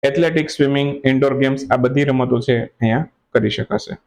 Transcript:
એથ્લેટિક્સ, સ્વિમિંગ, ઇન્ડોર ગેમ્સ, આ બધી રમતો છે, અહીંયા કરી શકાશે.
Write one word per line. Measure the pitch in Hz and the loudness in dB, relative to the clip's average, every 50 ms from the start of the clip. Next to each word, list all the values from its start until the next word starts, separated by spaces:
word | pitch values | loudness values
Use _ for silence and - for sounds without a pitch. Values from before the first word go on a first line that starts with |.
| - | -2
એથ્લેટિક્સ, | 139 139 165 170 165 160 160 151 156 - | -2 0 2 0 2 0 -2 -4 -4 0
સ્વિમિંગ, | - 147 139 139 139 139 143 143 143 - | 0 0 2 2 0 0 -2 -4 -2 0
ઇન્ડોર | 135 131 131 135 139 139 139 | 0 2 4 2 2 2 0
ગેમ્સ, | 139 131 135 135 - - | 0 0 0 -4 -2 -2
આ | 120 | 0
બધી | 127 123 127 135 143 143 | 2 2 2 2 2 0
રમતો | 139 131 131 123 123 123 117 | 2 2 0 0 0 0 -2
છે, | 117 - 123 117 117 | 0 0 0 0 0
અહીંયા | - _ _ 120 113 113 135 165 - _ _ _ _ _ | -6 _ _ 0 0 2 0 -2 -4 _ _ _ _ _
કરી | 120 110 110 | 0 0 0
શકાશે. | - - 113 - - 110 - - - - _ | -2 -4 -6 -4 -4 -6 -6 -6 -14 -14 _